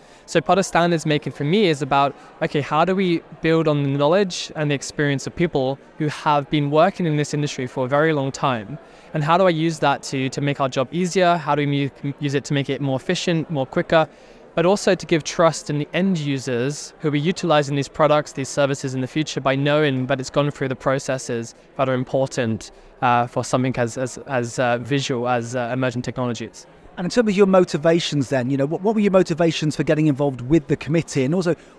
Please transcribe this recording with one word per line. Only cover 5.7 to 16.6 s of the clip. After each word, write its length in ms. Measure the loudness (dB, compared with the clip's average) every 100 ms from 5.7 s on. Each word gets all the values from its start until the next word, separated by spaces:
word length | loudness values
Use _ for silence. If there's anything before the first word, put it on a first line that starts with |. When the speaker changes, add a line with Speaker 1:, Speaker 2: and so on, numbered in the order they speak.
| -4 -10 -6
Speaker 1:
who 120 | -6
have 400 | -2 0 0 2
been 200 | 0 2
working 360 | 4 4 2 0
in 100 | 0
this 180 | -2
industry 340 | -2 -4 -4 -6
for 180 | -4 0
a 20 |
very 240 | 2 2
long 220 | 2 -2
time? 440 | -2 -2 -2 -6 -12 -16 -20 -8
And 100 | -4
how 140 | 2 4
do 80 | 4
I 60 |
use 280 | 2 0 0
that 240 | 0 0
to, 240 | -2 -4 -2
to 140 | -2
make 180 | -2 0
our 80 | -2
job 220 | -2 -2
easier? 460 | -2 -2 2 2 2
How 180 | 0 0
do 60 | 0
we 240 | 0 -2 -4
mu-, 100 | -8 -6
use 140 | -2
it 100 | -2
to 100 | -2
make 160 | -2 -2
it 120 | -2
more 160 | -2 -2
efficient, 520 | -2 -2 0 -2 -2
more 160 | -4 -2
quicker? 440 | -2 2 2 2 -4 -20 -20 -8
But 120 | 0 2
also 280 | 2 2
to 120 | 0 0
give 180 | -2
trust 460 | 0 2 2 2 -4
in 100 | -4
the 80 | -2
end 240 | 0 0 0
users 760 | -2 -4 -2 -2